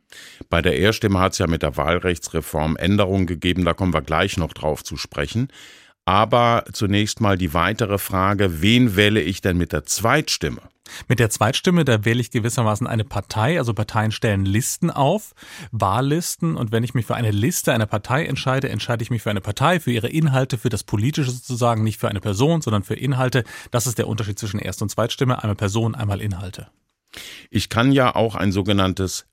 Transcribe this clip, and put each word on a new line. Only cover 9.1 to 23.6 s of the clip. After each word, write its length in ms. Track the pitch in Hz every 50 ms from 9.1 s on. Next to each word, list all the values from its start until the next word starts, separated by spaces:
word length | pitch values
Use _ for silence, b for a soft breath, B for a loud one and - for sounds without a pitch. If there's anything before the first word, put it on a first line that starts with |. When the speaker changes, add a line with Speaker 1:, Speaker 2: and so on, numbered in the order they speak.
| 107 107
Speaker 1:
ich 200 | 73 90 98 -
denn 160 | - 98 87
mit 160 | 87 85 -
der 140 | 85 76 -
Zweitstimme? 760 | - - - 101 117 135 156 - - - - - 69 60 - - - _ _ _ B B B B B
Speaker 2:
Mit 100 | 127 117
der 120 | 117 104
Zweitstimme, 540 | - - 107 113 135 - - 185 175 170 151
da 200 | 131 113 107 101
wähle 160 | 113 117 123
ich 100 | 117 -
gewissermaßen 560 | - 117 104 120 - 131 113 107 107 - 123
eine 160 | - 117 110
Partei, 560 | 104 - - 104 - - - 110 110 143 175 165
also 160 | 131 117 104
Parteien 380 | 107 104 - - 110 107 110
stellen 320 | 107 - - 113 101 98 98
Listen 440 | 98 98 110 - - - - 175 170
auf, 460 | - - 135 143 190 208 - - - B B B B B 156 B
Wahllisten. 840 | 117 107 104 95 98 120 135 139 147 175 170 - - - 170 165 160
Und 160 | - 120 107
wenn 140 | 117 113 120
ich 100 | 117 -
mich 120 | 123 110
für 100 | - 117
eine 160 | 107 120 107
Liste 400 | 101 101 113 165 - - - 160
einer 140 | 131 113 107
Partei 380 | - - 104 - - 123 147 170
entscheide, 440 | - 135 - - 131 131 135 135 117
entscheide 340 | 113 107 - - 120 113
ich 80 | 117 -
mich 120 | 120 110
für 80 | - 113
eine 100 | 104 101
Partei, 400 | - 107 104 - 135 165 185 170
für 100 | - 123
ihre 160 | 120 113 104
Inhalte, 520 | 123 - 160 160 143 131 131 135 - - 110
für 100 | - 123
das 160 | 110 104 -
Politische 480 | - - 104 107 147 - 165 139 123
sozusagen, 500 | 123 123 - - 123 113 123 120 113 110
nicht 160 | 110 110 104 -
für 100 | - 107
eine 120 | 104 92
Person, 420 | - 107 98 107 135 156 170 160
sondern 220 | - 117 107 101 -
für 100 | - 107
Inhalte. 480 | - 120 143 135 127 131 123 107 127 107 B B B